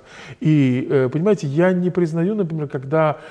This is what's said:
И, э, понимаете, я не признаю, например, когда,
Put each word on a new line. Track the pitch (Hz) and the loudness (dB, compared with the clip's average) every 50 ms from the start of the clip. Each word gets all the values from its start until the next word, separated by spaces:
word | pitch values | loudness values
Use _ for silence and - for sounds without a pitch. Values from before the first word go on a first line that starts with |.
| - - - - - - 127 - | -20 -20 -20 -20 -18 -18 -14 -2
И, | 254 160 156 147 139 131 123 127 - - | 0 2 4 4 4 4 2 0 0 0
э, | - 135 131 127 | 0 2 2 0
понимаете, | 127 147 170 214 208 - - | 0 0 2 2 0 0 -2
я | 143 135 156 175 185 185 | -4 0 2 2 2 2
не | 180 180 180 | 2 0 0
признаю, | - 185 175 156 156 170 170 196 220 | 0 0 -2 0 0 -2 -2 0 0
например, | 208 190 156 156 160 147 135 | -2 -2 -4 -4 -6 -6 -6
когда, | - 139 131 135 156 160 160 151 139 - - - | -6 -8 -6 -2 0 2 2 2 0 -2 -8 -18